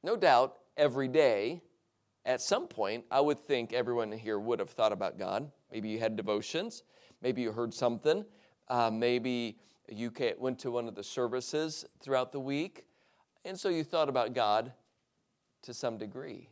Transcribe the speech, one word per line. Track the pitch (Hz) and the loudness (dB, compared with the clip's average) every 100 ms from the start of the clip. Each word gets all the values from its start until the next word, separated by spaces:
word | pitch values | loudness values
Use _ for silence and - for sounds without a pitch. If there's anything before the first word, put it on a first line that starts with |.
No | 170 220 | -2 4
doubt, | 180 123 131 - _ - | 8 8 6 -2 _ 2
every | 147 127 131 | 2 4 2
day, | 147 139 104 110 170 _ _ _ _ _ _ | 6 6 4 0 -4 _ _ _ _ _ _
at | - 127 | -2 -2
some | - 196 349 | 2 0 0
point, | - 101 113 - | -4 -2 -2 0
I | 135 | 4
would | 147 143 | 4 2
think | - 131 113 | 0 -2 0
everyone | 120 120 120 110 | -2 0 0 -2
here | 110 110 107 | -4 -2 -2
would | 110 117 | 0 -2
have | 98 | -2
thought | - 110 | 2 2
about | 98 95 - | 2 -4 -4
God. | 95 101 147 _ _ | -4 -4 -6 _ _
Maybe | 113 107 | -8 -6
you | 110 | -2
had | 113 110 | -2 -2
devotions. | 104 104 104 160 226 - _ _ - _ | -2 -2 -2 -6 -6 -10 _ _ -20 _
Maybe | 123 127 | -4 -2
you | 117 | -2
heard | 107 117 | -2 -4
something. | - 123 117 151 185 208 _ _ _ _ | 0 0 2 0 0 -2 _ _ _ _
Uh, | 123 113 | 2 2
maybe | 110 120 123 120 123 117 - _ _ - | 2 2 2 0 -2 -4 -8 _ _ -16
you | 104 117 | -8 -8
ca-, | 117 123 - | -2 -2 0
went | 131 127 | -4 -4
to | 135 | -4
one | 120 117 | -4 -4
of | |
the | 101 | -8
services | 101 - 120 127 - 151 160 151 - _ | -8 -2 -2 -2 -2 -2 -2 -6 -14 _
throughout | 135 131 127 | 0 0 0
the | 139 | -6
week, | 135 139 185 - - _ _ _ _ _ | -4 -2 -4 -8 -20 _ _ _ _ _
and | 185 190 | -12 -4
so | 196 | -2
you | 165 | 0
thought | 156 170 147 | 0 2 2
about | 131 117 | 2 0
God | 123 107 107 127 - _ _ _ _ _ _ _ _ | 2 2 2 0 -12 _ _ _ _ _ _ _ _
to | - | -14
some | 120 127 110 | -6 -4 -4
degree. | 107 123 147 95 - | -10 -10 -12 -14 -18